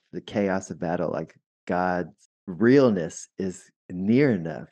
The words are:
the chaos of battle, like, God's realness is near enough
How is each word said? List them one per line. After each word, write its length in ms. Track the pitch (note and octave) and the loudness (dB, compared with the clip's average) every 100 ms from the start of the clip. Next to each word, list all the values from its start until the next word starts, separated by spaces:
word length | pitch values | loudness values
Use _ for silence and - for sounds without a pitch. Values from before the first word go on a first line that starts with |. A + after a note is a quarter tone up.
| _ | _
the 80 | F2 | -16
chaos 500 | - G#2+ G2+ F#2+ - | -6 -2 -2 -2 -6
of 80 | D#2+ | -8
battle, 320 | F2 E2+ D#2+ | -4 -2 -2
like, 240 | D#2+ E2 _ _ _ - | -4 -8 _ _ _ -4
God's 600 | F2+ F2+ F2+ D#2+ _ _ _ - | -2 0 -2 -4 _ _ _ -14
realness 800 | E2+ A2+ C#3 C3 F#2+ E2 - - _ | 0 4 6 6 2 -4 -10 -20 _
is 320 | F#2+ F2+ - _ _ | -8 -8 -20 _ _
near 400 | F2+ G2 A#2+ D3 | -6 2 4 4
enough 380 | G#2 D#2+ C#2+ - | 2 -4 -10 -14